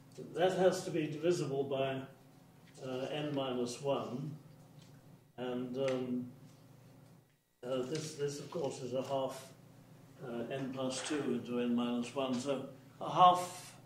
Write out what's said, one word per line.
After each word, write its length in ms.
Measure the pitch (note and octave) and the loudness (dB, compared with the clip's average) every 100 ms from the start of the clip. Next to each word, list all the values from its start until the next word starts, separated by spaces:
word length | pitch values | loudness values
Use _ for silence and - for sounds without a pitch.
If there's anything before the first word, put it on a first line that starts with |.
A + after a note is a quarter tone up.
| - - - | -20 -16 -8
That 200 | D3 F#3 | 2 4
has 300 | E3 F#3 - E3+ | 6 6 4 0
to 60 | |
be 160 | D#3+ D3+ | -2 -2
divisible 580 | D3+ E3+ E3 C#3 C#3 C#3 | 0 2 2 2 0 0
by, 360 | C3+ C3+ C3 - - - - - - - - | 0 0 -2 -8 -14 -20 -20 -20 -20 -20 -12
uh, 240 | C3+ B2+ C3 | -8 -6 -4
n 200 | D3 D3 C3+ | -4 -2 -2
minus 440 | C3 B2 A#2+ - | 0 0 -2 -2
one. 540 | C#3+ B2+ G#2+ B2+ D3+ - - - - - - - - - - - | 0 0 -2 -6 -6 -8 -14 -20 -20 -20 -20 -20 -20 -20 -18 -8
And, 400 | B2 B2 B2+ B2+ | -4 -4 -4 0
um, 540 | C3+ B2+ B2+ B2 B2 - - - - - - - - - - _ _ _ | 0 0 0 -4 -4 -12 -20 -20 -20 -20 -20 -20 -20 -20 -20 _ _ _
uh, 200 | B2 C3 | -4 -2
this, 320 | B2+ D#3 D3+ C#3+ | -2 -4 -6 -4
this, 240 | C#3+ - | -4 -4
of 100 | - | -6
course, 320 | - C3+ - | -4 -4 -4
is 120 | B2 | -4
a 100 | C3 | -4
half, 420 | B2 C3+ C3 - - - - - - - - - - | 0 0 -2 -4 -12 -20 -20 -20 -20 -20 -20 -14 -8
uh, 160 | A#2 A#2 | -6 -4
n 200 | C3+ B2+ | -4 -4
plus 340 | B2+ C3 - - | -4 -2 -2 -2
two 140 | D3+ B2 | -2 0
into 320 | A#2+ A#2 A#2+ | -2 -2 0
n 160 | A#2+ A#2+ | 2 2
minus 400 | A#2+ A#2+ A#2+ C#3 | 2 0 -2 -2
one. 180 | C3 | 0
So 320 | B2 C#3+ B2+ - - - - | 0 0 -2 -4 -12 -18 -8
a 120 | - | 0
half 640 | D#3+ F#3 - - - - - | 10 10 10 4 -8 -14 -12